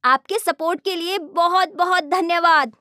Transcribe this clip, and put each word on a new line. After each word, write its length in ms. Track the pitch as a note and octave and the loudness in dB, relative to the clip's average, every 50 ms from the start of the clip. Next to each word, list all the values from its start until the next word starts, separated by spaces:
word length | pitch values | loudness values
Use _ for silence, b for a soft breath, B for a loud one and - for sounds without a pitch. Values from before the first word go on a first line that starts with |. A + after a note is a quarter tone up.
| - | 2
आपके 340 | B3+ C4 C4 _ - G4 A4 | 2 0 0 _ -4 -6 -2
support 420 | - F4 D#4+ _ D#4+ E4 F4+ - | -2 -2 -4 _ -2 -2 -2 -2
के 160 | _ F#4 F#4 | _ -6 -4
लिए 220 | E4+ E4 F4 F#4+ G4 | -4 -4 -4 -4 -6
बहुत, 500 | D#4+ D4 - E4 E4+ F4 F4+ F#4+ F#4 E4 | -6 -6 -2 0 0 2 4 2 0 0
बहुत 360 | - E4 F4 F4+ F#4 F4+ D#4+ | 0 -2 0 0 0 -2 0
धन्यवाद। 720 | C#4+ E4+ F#4 E4 E4+ F4 E4+ E4+ E4+ D#4+ D4+ C#4 A3+ - _ | 0 -2 -2 0 0 0 0 2 4 4 4 2 0 -6 _